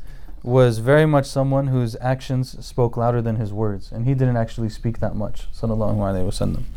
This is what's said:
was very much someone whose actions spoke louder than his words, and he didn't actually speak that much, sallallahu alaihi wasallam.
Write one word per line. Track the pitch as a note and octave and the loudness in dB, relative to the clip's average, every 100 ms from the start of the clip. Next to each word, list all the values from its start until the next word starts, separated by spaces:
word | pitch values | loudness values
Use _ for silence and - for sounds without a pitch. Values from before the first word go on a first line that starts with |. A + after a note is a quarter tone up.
| - - - - | -12 -10 -10 -8
was | B2 B2+ B2 A2+ | 2 6 6 4
very | A2+ D3 D#3 | 4 6 6
much | D3 C3+ | 4 2
someone | C#3 C3+ C3+ C#3 | -2 0 0 0
whose | C3 A#2+ A#2 | 0 0 -2
actions | B2 C3 - C3 B2+ - - | -2 -2 -2 -2 -2 -8 -8
spoke | - A#2+ A#2 | 0 0 2
louder | A#2 A#2+ | 0 2
than | A2+ A2+ | 0 -2
his | G#2+ | -2
words, | G2+ A2 G2+ - | 0 -2 -2 -6
and | A2+ A#2+ | -4 0
he | C3+ | 2
didn't | B2+ A#2+ | 2 2
actually | A2+ - A2+ | -2 -2 -6
speak | - A#2+ A2+ | -4 -4 -2
that | G#2+ G2+ | -2 -2
much, | G2+ - - | -2 -2 -4
sallallahu | - A#2 A2 G#2 G#2 | -4 -2 0 0 0
alaihi | G2 F#2+ F#2+ | 0 0 0
wasallam. | - G2+ F2+ A#2+ | 0 -2 -2 -4